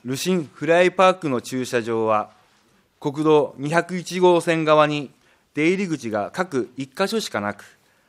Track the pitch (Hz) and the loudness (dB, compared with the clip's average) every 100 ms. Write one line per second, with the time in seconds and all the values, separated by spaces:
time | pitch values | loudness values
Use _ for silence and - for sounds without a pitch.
0 | 120 131 180 185 131 - 151 170 180 180 | -8 -6 -2 -2 -4 -8 2 4 4 4
1 | 185 185 143 123 - 127 123 123 113 113 | 2 2 -2 -4 -4 -6 -4 -4 -2 -2
2 | 110 107 107 _ _ _ _ _ _ _ | 0 0 -2 _ _ _ _ _ _ _
3 | 151 139 156 151 131 - 143 170 170 180 | -8 -2 4 4 2 -6 -2 -2 -2 -8
4 | 160 175 180 170 175 165 156 151 147 147 | -8 2 4 4 2 0 4 4 4 0
5 | 131 _ _ _ _ 143 156 190 196 156 | -8 _ _ _ _ -2 0 0 -2 -6
6 | 117 104 92 - 185 135 - - 135 - | -4 -4 -4 -6 -4 -4 -4 -10 -12 -6
7 | 190 226 - 110 104 - - _ _ _ | -4 -4 -6 -6 -6 -8 -16 _ _ _